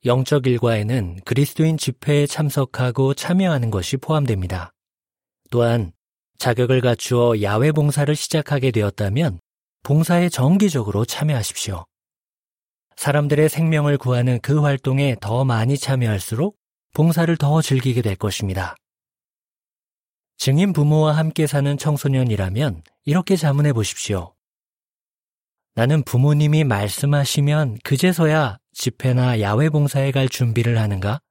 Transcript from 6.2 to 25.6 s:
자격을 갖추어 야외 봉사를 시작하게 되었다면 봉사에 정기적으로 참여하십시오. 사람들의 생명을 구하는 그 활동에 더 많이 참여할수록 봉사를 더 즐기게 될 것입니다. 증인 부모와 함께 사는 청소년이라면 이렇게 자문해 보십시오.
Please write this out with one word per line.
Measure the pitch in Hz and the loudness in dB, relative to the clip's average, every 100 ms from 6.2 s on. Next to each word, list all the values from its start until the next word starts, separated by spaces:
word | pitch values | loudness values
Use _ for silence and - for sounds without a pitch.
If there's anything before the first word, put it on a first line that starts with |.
| _ _ | _ _
자격을 | - 117 123 131 | -2 0 2 2
갖추어 | 123 117 - 123 120 110 | 2 -2 -2 2 2 2
야외 | 101 107 143 | -2 0 2
봉사를 | 156 147 143 147 151 | 2 0 0 0 -2
시작하게 | - 160 147 143 131 | -2 -4 -2 0 0
되었다면 | 117 104 - 101 110 165 87 _ _ _ _ | 0 -2 -2 -2 0 -2 -4 _ _ _ _
봉사에 | - 147 165 175 175 | 0 0 2 2 2
정기적으로 | - 127 190 202 143 104 101 113 | 0 2 4 2 0 -2 -2 -2
참여하십시오. | - 151 135 107 - - 90 - _ _ _ _ _ _ _ _ _ _ - | -2 -2 -2 -4 -6 -8 -8 -12 _ _ _ _ _ _ _ _ _ _ -8
사람들의 | - 143 147 143 151 | -2 0 2 2 2
생명을 | - 165 156 147 143 | 2 0 2 2 0
구하는 | 131 123 123 123 | 0 0 2 0
그 | - 151 | 0 2
활동에 | 147 139 - 135 143 117 | 2 0 -2 0 0 -2
더 | 104 117 135 | -2 0 0
많이 | 117 113 143 | 0 0 -2
참여할수록 | - 131 120 101 - 113 180 - _ _ _ | -2 0 0 -2 -4 -4 -4 -6 _ _ _
봉사를 | - 160 170 165 165 | 0 2 2 0 2
더 | 139 160 | 2 2
즐기게 | - 135 127 120 | 2 0 0 0
될 | 110 95 | -2 -2
것입니다. | 104 - 98 92 87 - _ _ _ _ _ _ _ _ _ _ _ _ _ _ _ _ | -4 -4 -4 -4 -6 -10 _ _ _ _ _ _ _ _ _ _ _ _ _ _ _ _
증인 | - 139 202 | 0 2 2
부모와 | 165 147 156 156 151 | 2 2 4 2 2
함께 | 160 156 151 | 0 0 0
사는 | 147 143 143 | 0 0 -2
청소년이라면 | 160 147 143 135 127 104 95 101 147 82 - _ - | -2 -2 0 0 0 0 -2 -2 -4 -4 -14 _ -2
이렇게 | 160 - 185 | -2 0 0
자문해 | 156 139 147 | 2 2 2
보십시오. | 120 104 - - 98 85 _ _ _ _ _ _ _ _ _ _ _ _ _ | 0 -2 -6 -6 -6 -6 _ _ _ _ _ _ _ _ _ _ _ _ _